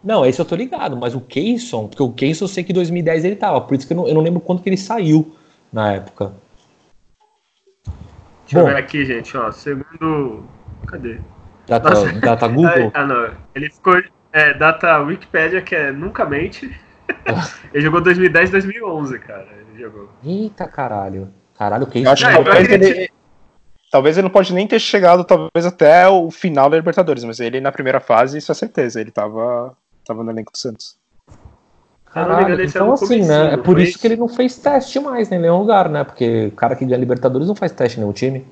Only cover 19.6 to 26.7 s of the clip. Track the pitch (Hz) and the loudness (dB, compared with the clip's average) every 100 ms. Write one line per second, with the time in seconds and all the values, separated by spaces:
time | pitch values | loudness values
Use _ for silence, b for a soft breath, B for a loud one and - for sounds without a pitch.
19.6 | 107 110 117 104 101 _ 131 190 214 208 | -20 -20 -18 -18 -20 _ -8 -6 -6 -8
20.6 | 180 - 127 104 98 95 95 _ _ _ | -12 -8 -6 -6 -6 -10 -14 _ _ _
21.6 | 104 107 131 120 127 143 247 165 - - | -2 -2 -2 0 4 4 6 4 6 6
22.6 | 185 196 190 180 185 _ _ _ _ _ | 6 6 6 4 -6 _ _ _ _ _
23.6 | _ - _ 139 139 165 190 196 180 180 | _ -20 _ 2 4 2 2 2 2 -2
24.6 | 202 226 - 208 180 180 175 175 160 170 | 0 -2 0 4 6 4 4 2 2 -2
25.6 | 175 180 151 170 185 190 165 - 185 143 | -2 4 6 8 8 4 0 -4 -2 2
26.6 | 139 | 4